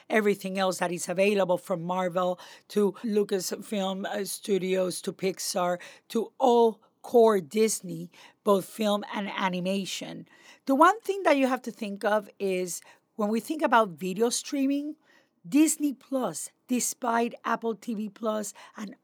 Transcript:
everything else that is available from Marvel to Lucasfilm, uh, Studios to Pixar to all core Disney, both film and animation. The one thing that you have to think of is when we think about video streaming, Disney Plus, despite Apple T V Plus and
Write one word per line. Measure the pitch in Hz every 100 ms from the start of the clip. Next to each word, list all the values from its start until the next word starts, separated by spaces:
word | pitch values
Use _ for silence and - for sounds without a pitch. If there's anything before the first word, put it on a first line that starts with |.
| -
everything | 220 208 196 190 190
else | 190 180
that | 180
is | 175 -
available | 175 202 202 180 175
from | - 175
Marvel | 170 185 185 175 180 180 - - _
to | 208 202 196
Lucasfilm, | 233 208 202 196 - 202 - 208 190 190
uh, | 175 208 190
Studios | - - 190 185 185 185 -
to | -
Pixar | - 185 170 - 196 180 175 - - _
to | 226 - -
all | 262 240 233 208 _ _
core | - 240 220 202
Disney, | 143 214 220 - 180 165 170 - - _
both | 214 196 196
film | - 214 208 -
and | 226 196
animation. | 165 196 180 180 196 175 - 165 170 165 - - - -
The |
one | 269 339 440
thing | - 392
that | 349 285
you | 254
have | 254
to | 233
think | - 208 202
of | 214 214 202 -
is | 196 185 180 - - - _
when | - 208
we | 226
think | - 311
about | 294 233 214 151
video | 185 185 240
streaming, | - - 285 269 285 294 302 _ _ _ _ 170
Disney | 277 311 - 294
Plus, | 240 - 269 208 156 - _ -
despite | 247 - - 240 226 240 -
Apple | 233 226 226
T | 214 -
V | 214 214
Plus | - 220 214 208 - - -
and | 202 -